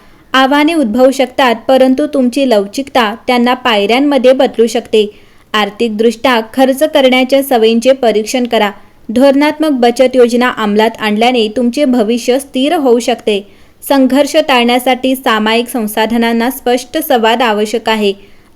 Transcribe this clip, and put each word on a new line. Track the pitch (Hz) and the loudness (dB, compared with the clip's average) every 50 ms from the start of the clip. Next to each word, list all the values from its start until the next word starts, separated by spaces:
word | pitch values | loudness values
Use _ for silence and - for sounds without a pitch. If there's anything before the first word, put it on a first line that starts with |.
| - - - - _ _ | -20 -20 -20 -20 _ _
आव्हाने | - 262 269 262 285 294 302 320 339 | 0 0 2 2 2 2 2 0 0
उद्भवू | 320 277 208 214 247 254 269 | 0 -2 0 2 2 2 2
शकतात, | 262 - 254 247 - - 269 269 294 - - - | 2 0 -2 -2 0 0 0 0 0 -2 0 0
परंतु | 262 262 262 262 262 277 302 | 2 4 4 2 2 0 -2
तुमची | 294 294 277 254 247 240 285 277 254 | -2 -2 -2 -2 0 0 0 0 2
लवचिकता | 226 208 196 202 - 277 269 - - 262 233 208 226 226 - | 2 0 0 -2 -6 -8 -8 -4 -2 -2 -2 -2 -4 -6 -4
त्यांना | - 247 247 240 247 254 | -2 0 0 0 0 -2
पायऱ्यांमध्ये | 254 - 254 220 208 202 202 233 269 285 294 285 262 233 254 | -2 -2 -2 0 0 0 0 0 0 2 2 2 2 4 4
बदलू | 262 262 269 240 254 - 226 | 4 4 2 0 0 0 0
शकते. | 233 - 240 220 - - 214 208 208 - - - - _ - _ _ | 0 -2 -4 -4 0 0 0 0 -2 -6 -14 -20 -20 _ -20 _ _
आर्थिकदृष्ट्या | - 214 208 202 208 - 233 233 214 208 220 240 226 - - 269 247 226 226 - - | -4 -2 -2 -4 -4 -4 -4 -4 -2 0 0 0 0 0 0 0 0 0 -2 -4 -2
खर्च | 262 269 262 269 269 | 0 0 0 2 0
करण्याच्या | 311 302 311 294 262 254 254 254 262 262 269 277 | -2 0 2 2 2 2 2 2 2 2 0 0
सवयींचे | 269 277 262 233 220 226 226 233 226 254 | 0 0 0 2 2 2 2 2 2 2
परीक्षण | 269 262 254 226 202 214 214 214 - 254 247 | 0 2 0 0 0 0 -2 -2 -4 -4 -2
करा. | 233 233 214 208 196 202 - - - _ _ - - | -2 -2 -2 -2 -2 -4 -10 -18 -20 _ _ -14 -4
धोरणात्मक | 214 240 269 277 262 277 294 302 302 302 311 311 | 0 2 4 4 4 2 0 0 0 -2 -2 -2
बचत | 277 247 247 240 233 269 254 254 254 | 0 2 0 2 2 2 0 2 4
योजना | 254 240 233 240 240 247 254 | 2 2 2 2 0 0 0
अंमलात | - - 220 208 202 214 220 233 226 - | -2 -2 -4 -2 0 0 0 0 -2 -4
आणल्याने | 220 214 208 214 233 247 254 240 214 220 | -4 -4 -2 0 0 0 2 0 -2 -2
तुमचे | 214 262 240 240 233 294 294 | -2 -2 -2 -2 -2 0 0
भविष्य | 262 247 247 208 208 240 240 240 254 240 269 | 0 0 0 0 0 -2 -2 -2 -2 -2 -2
स्थिर | 269 - - 262 262 294 | -4 -6 -4 -4 -2 0
होऊ | 339 339 269 254 233 247 | 0 0 0 2 0 0
शकते. | 233 262 233 233 - 220 208 190 202 - - - - - _ _ - - | 0 -2 -4 -4 -4 -4 -4 -4 -6 -10 -18 -20 -20 -20 _ _ -4 0
संघर्ष | 277 277 262 254 262 285 285 277 - | 2 2 2 2 2 0 0 0 0
टाळण्यासाठी | 311 302 302 269 247 233 240 240 254 254 262 254 247 269 262 262 | 0 0 2 0 0 0 0 0 0 0 -2 -2 -2 -2 -2 -4
सामायिक | 262 - 254 220 214 214 220 220 233 240 240 | -2 -2 -2 -2 0 0 -2 -2 -2 -4 -4
संसाधनांना | - 254 214 208 - 220 220 220 226 233 226 233 233 226 226 254 | -6 -6 -6 -4 -4 -4 -2 -2 0 0 0 0 0 -2 -2 -2
स्पष्ट | 262 - - 247 247 254 - - - 311 | -4 -4 -2 -2 -2 -2 -4 -6 -6 -6
संवाद | 311 - 269 233 220 220 233 240 | -2 0 0 0 2 0 0 0
आवश्यक | 262 226 208 208 214 214 247 226 226 226 | 0 0 0 -2 -2 -2 -4 -4 -2 -2
आहे. | 220 214 214 196 196 - - - - - - _ _ | -2 0 -2 -2 -4 -4 -10 -20 -20 -20 -20 _ _